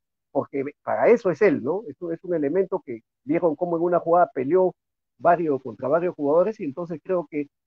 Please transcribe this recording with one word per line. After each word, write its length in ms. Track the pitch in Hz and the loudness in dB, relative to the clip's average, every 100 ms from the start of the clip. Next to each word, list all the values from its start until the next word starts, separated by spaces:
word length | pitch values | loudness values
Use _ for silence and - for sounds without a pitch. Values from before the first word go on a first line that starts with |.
| _ _ _ | _ _ _
porque 320 | 143 123 143 135 - | -6 -4 -6 -8 -8
para 260 | - 110 143 | -6 2 4
eso 200 | 233 190 | 4 2
es 120 | 165 | 2
él, 220 | 202 131 | 2 2
¿no? 200 | 117 185 233 | -2 -6 -8
Esto 240 | 135 175 | -12 -10
es 120 | 165 | -8
un 100 | 175 170 | -4 -2
elemento 460 | 143 175 190 190 - | -2 -2 -2 -4 -8
que 160 | 117 _ _ | -14 _ _
vieron 320 | 127 165 170 147 | -4 0 0 -2
cómo 220 | 175 170 | -2 -2
en 60 | |
una 160 | 175 175 | 0 0
jugada 320 | 165 170 170 | 2 2 2
peleó 400 | 143 131 180 185 - _ _ _ _ | 0 0 2 2 -2 _ _ _ _
varios, 440 | 160 170 165 135 | 2 2 2 -2
contra 260 | 127 107 127 | -4 -8 -2
varios 260 | 160 175 156 | 0 0 -4
jugadores, 440 | 143 156 196 220 | 0 2 2 -2
y 40 | |
entonces 360 | 165 135 170 160 | -8 -8 -8 -8
creo 240 | - 185 160 | -4 -4 -4
que 180 | 151 143 _ | -8 -8 _